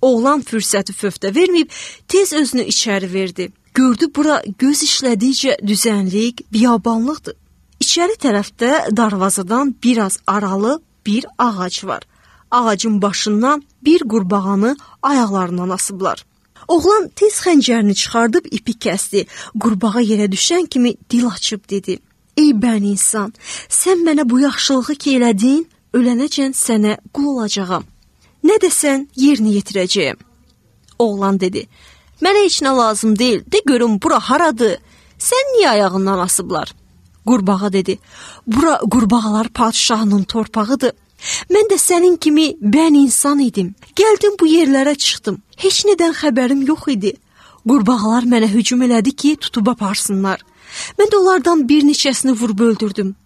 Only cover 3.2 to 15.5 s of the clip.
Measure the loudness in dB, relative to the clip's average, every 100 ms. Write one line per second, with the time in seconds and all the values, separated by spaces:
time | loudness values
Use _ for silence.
3.2 | -6 -6 -10 _ _ 0 2 2 -2 0
4.2 | 0 0 -4 -2 0 0 -2 -2 -2 0
5.2 | 0 0 -2 -2 -2 -2 0 0 -2 -2
6.2 | -4 -6 -6 0 2 2 0 -2 -4 -6
7.2 | -12 -18 _ _ _ _ -4 0 -2 0
8.2 | 0 -2 -4 _ 0 0 0 0 0 0
9.2 | -2 -2 -2 -2 -2 -2 0 0 0 -4
10.2 | -4 -4 -2 -2 -2 -4 _ _ -4 -4
11.2 | -4 _ -2 -2 -8 -8 -8 -10 -12 _
12.2 | _ _ _ 0 0 -2 -2 -2 -2 -4
13.2 | -2 0 0 -2 -4 _ 2 2 2 -2
14.2 | 0 -2 0 0 0 -2 -10 _ -2 0
15.2 | 0 -2 -4